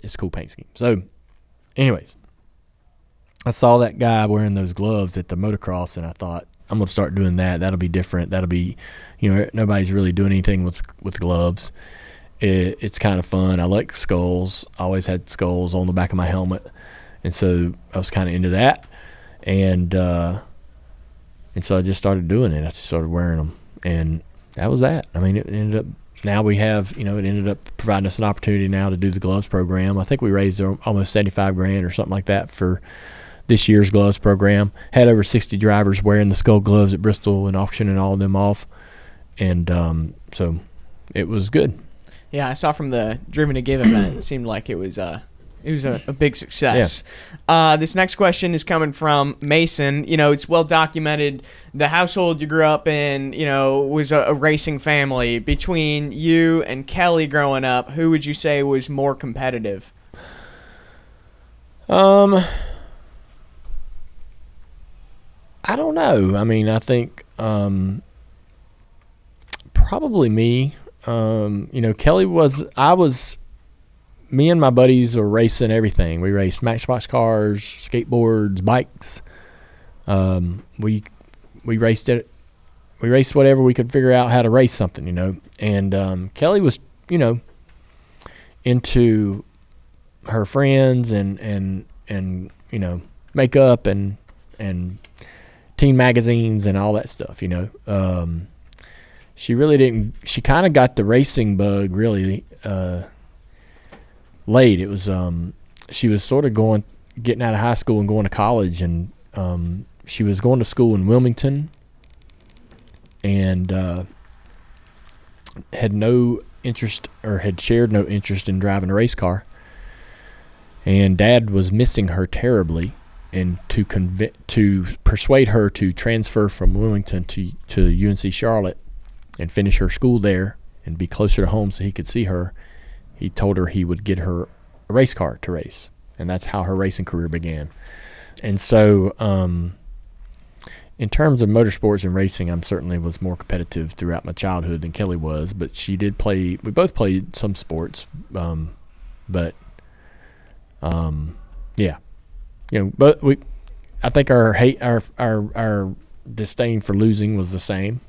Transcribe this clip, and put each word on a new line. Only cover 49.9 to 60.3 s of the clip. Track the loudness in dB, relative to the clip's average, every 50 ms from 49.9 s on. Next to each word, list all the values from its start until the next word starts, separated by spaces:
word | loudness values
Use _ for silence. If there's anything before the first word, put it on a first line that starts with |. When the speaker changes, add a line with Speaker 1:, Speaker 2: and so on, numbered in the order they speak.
| -2 -2 -2
Speaker 2:
You | -2 0
know, | 2 4 4 4
it's | 2 0 0
well | 0 0 2
documented. | 2 2 2 2 0 -2 -4 -4 -2 -2 -2 -2 -4 -4 -6 -14 -18 -20 -20 -20 -16 -4
The | -2 -2 0
household | 2 0 0 0 0 0 0 0 0 -2
you | -4
grew | -2 0 2 4
up | 4 2 2 0
in, | -2 0 0 0 -2 -2 -4 -6 -6 -6
you | -4 -2
know, | -2 0 2 2 2 2 0
was | -2 0 0 -2 0 2 2
a, | 2
a | 2 2 0
racing | 0 2 0 0 0 -2 -4 -6 -6
family. | -4 -2 0 0 0 0 0 -2 -2 -2 -2 -4
Between | -2 -2 -4 -2 -2 -4 -2 -2 -2 -2 -2 -4 -4 -6 -8
you | -4 0 2 4 4 4 4 2 0 0
and | -4 -6 -10 -10
Kelly | -10 -2 0 0 2 2 2 0
growing | 0 0 0 0 0 0 0 0
up, | 0 -2 -2 -2 -4 -6
who | -2 0 2
would | 2 2 0
you | -4 -8
say | -4 -2 -2 0 0 0
was | 0 0 -2 -2 -4
more | -6 -4 -2 -2 -4
competitive? | -4 -8 -10 -8 -6 -6 -6 -6 -4 -6 -6 -8 -8 -12 -20 _ _ _ -20 -20 -20 -20 -20